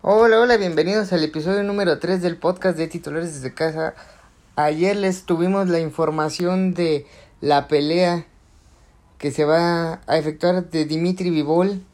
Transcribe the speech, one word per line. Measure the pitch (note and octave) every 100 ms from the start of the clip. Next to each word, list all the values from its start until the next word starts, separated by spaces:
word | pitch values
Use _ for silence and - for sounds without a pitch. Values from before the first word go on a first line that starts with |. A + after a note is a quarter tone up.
Hola, | - G#3+ A#3 A3
hola, | B3 A3+
bienvenidos | F#3 D#3 E3 G#3+ F#3+
al | F3+ D#3
episodio | D#3 D#3 G3
número | G3+ G3+ F#3 D3
tres | E3 F#3
del | F3 E3+
podcast | E3 F#3 F#3+ D#3+
de | D#3+
Titulares | E3+ D3 D3+ E3+
desde | D3 B2+
Casa. | - D#3+ D#3 D#3+ - - - _ _ _ -
Ayer | D3+ D#3 F#3 G3+
les | F#3+ F#3 -
tuvimos | E3 F3+ G3 F#3
la | E3+
información | D#3+ D3+ D#3+ D#3 D3+ D3+ F3+ F#3 F#3+
de | F3 E3+ D3 D3 - - _
la | C#3+ C#3+ C#3
pelea | D3+ D3 E3+ F3+ F3 E3 _ _ _ _ _ _ _ _ _
que | D3
se | C3
va | D3+ D#3+ E3+ E3+ E3 - -
a | D#3+
efectuar | D3+ D3+ F3 F3+ F3+
de | E3 D3+
Dimitri | D#3 E3+ F#3 F3+
Vivol | D#3+ C#3+ E3 F#3+ F#3+ -